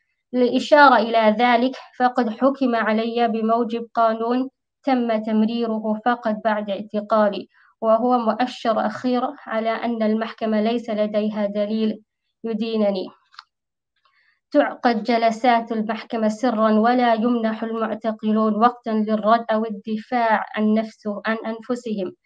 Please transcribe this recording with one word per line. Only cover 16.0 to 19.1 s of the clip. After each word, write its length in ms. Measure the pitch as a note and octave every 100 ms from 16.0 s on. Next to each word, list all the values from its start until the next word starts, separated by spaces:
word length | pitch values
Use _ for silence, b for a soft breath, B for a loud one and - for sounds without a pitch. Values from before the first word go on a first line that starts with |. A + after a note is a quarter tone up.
| - A3+ G#3+
سرًا 440 | G#3+ B3+ G#3+ A3
ولا 420 | G#3+ A#3 B3 A#3+
يمنح 500 | A3 A#3+ A#3 A3 A3
المعتقلون 920 | A3+ A3+ A3 G#3+ A3+ G#3+ G#3+ G#3+ A3 G#3
وقتًا 340 | A#3+ - A#3+
للرد 560 | A3 G#3+